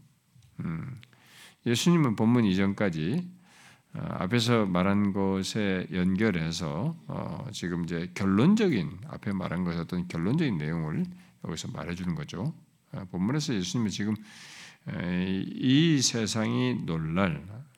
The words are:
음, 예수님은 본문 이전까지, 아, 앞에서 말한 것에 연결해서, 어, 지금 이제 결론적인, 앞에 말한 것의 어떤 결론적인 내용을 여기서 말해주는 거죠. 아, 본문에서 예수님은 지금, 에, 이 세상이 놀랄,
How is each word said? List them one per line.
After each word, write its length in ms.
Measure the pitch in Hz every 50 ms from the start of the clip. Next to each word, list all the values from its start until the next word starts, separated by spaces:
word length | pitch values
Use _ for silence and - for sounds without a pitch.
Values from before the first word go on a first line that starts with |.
| - _ _ _ _ _ _ - - _ _ -
음, 400 | 87 85 82 80 - - - - - - _ _ _ - - - - - - _ -
예수님은 500 | 117 120 117 - 175 175 165 147 123 104
본문 280 | - 113 113 123 123 113
이전까지, 840 | 98 90 95 98 98 98 - 107 98 80 78 78 90 131 180 180 - - - _ _ - - - - - _ _ _ -
아, 300 | - - 85 - - 90
앞에서 420 | 92 120 120 110 120 120 113 104
말한 460 | 95 87 90 90 98 101 101 104 101
것에 760 | 95 101 98 95 95 95 92 - - 110 104 98 95 92 90 -
연결해서, 1040 | - 92 90 92 95 92 113 113 90 85 80 80 82 82 87 73 71 85 123 165 165 - -
어, 420 | - - - - - - - - 90
지금 320 | 92 - 90 87 87 87 85
이제 260 | 82 87 82 90 90 -
결론적인, 840 | - 98 95 98 101 131 185 214 226 214 185 139 98 78 71 - - - -
앞에 240 | - - - 104
말한 320 | 98 92 87 85 82 90 92
것의 160 | 87 85 85
어떤 260 | 82 - 90 90 87 90
결론적인 500 | - 85 82 101 135 175 165 131 98 76
내용을 460 | 73 76 82 85 78 76 85 147 185 180 - - - - _ _ -
여기서 240 | - 82 80 - 80
말해주는 460 | - - 73 85 87 90 90 90 80
거죠. 400 | 73 73 - - 85 117 160 - - - _ _ _ _ _
아, 120 | - 92 95 90
본문에서 440 | 101 87 92 110 139 151 147 151 123
예수님은 360 | 98 90 - - 123 113 98
지금, 240 | 87 104 101 107 107 104 - - - - - - - - - - - _ - -
에, 540 | - - 87 87 90 90 92 95 95 95 -
이 540 | - - - - 127 131 151 165 170 156 135
세상이 840 | 120 - - 117 110 95 107 113 110 113 120 123 127 127 120 110 90
놀랄, 600 | - 82 82 80 78 82 92 101 90 76 71 85 95 104 120 143 - _